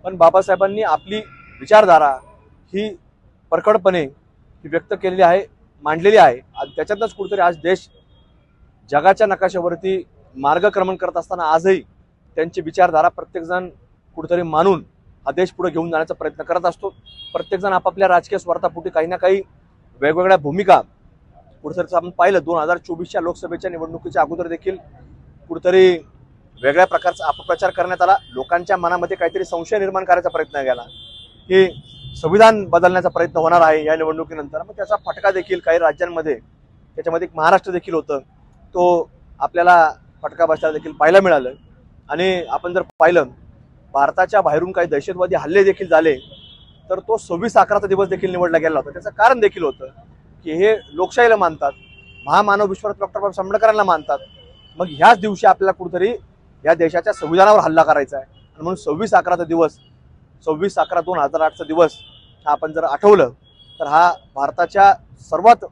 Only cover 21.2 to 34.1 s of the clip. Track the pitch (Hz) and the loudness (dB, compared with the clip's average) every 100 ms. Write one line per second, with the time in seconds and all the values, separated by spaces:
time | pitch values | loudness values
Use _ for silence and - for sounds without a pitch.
21.2 | _ _ _ _ 151 180 165 175 175 175 | _ _ _ _ -12 -8 -4 -4 -4 -2
22.2 | 180 190 151 170 156 175 - 165 175 190 | 0 0 -2 -4 -2 -6 -6 -12 -8 -6
23.2 | 170 - 175 170 190 170 160 165 175 175 | -6 -8 -12 -10 -10 -10 -12 -12 -8 -4
24.2 | 147 165 170 165 185 190 - - - - | -4 -4 -8 -6 -8 -10 -18 -20 -20 -20
25.2 | - _ - 165 180 190 185 170 - _ | -20 _ -14 -4 2 4 4 2 -8 _
26.2 | _ _ _ - 135 151 185 165 175 170 | _ _ _ -4 0 2 2 2 -2 -4
27.2 | 156 - - 170 185 185 175 180 180 196 | -6 -6 -6 -2 -2 -2 -6 0 2 2
28.2 | - 123 135 170 175 185 170 180 170 190 | -2 -12 -4 -4 -2 -2 0 -2 -4 -4
29.2 | 170 185 185 175 165 214 190 190 185 180 | -4 -4 -6 -8 -4 -2 -2 -4 0 0
30.2 | 170 165 151 143 131 120 120 - - - | 0 -6 -6 -4 -4 -4 -8 -20 -20 -20
31.2 | - _ - 190 185 156 - - - - | -20 _ 0 2 2 -2 -20 -20 -20 -8
32.2 | 156 196 220 214 185 170 180 185 175 170 | -2 6 6 6 0 2 2 2 -2 -2
33.2 | 170 165 160 175 160 156 156 160 160 | -4 -2 2 4 4 4 0 -2 -2